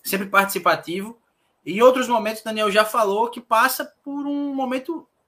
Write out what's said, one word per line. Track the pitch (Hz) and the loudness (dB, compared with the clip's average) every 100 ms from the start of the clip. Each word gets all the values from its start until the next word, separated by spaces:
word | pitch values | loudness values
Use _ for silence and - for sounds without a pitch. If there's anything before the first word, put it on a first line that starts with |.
sempre | - 190 196 | -6 -4 0
participativo. | 196 196 190 180 156 - 180 208 233 _ _ _ _ - | 2 2 0 0 0 -2 -8 -8 -14 _ _ _ _ -8
E | |
em | 190 | 4
outros | 247 254 233 | 6 6 2
momentos, | 226 208 220 | 0 -2 -6
Daniel | 226 214 214 | -6 -2 2
já | 202 | 2
falou | 214 247 208 202 233 | 2 2 0 2 -2
que | 240 | -4
passa | - 226 254 - 285 _ | 0 2 2 0 -8 _
por | - 285 285 | -10 -8 -6
um | 285 285 | -4 -4
momento | 269 254 254 262 320 - _ | -4 -4 -4 -6 -10 -12 _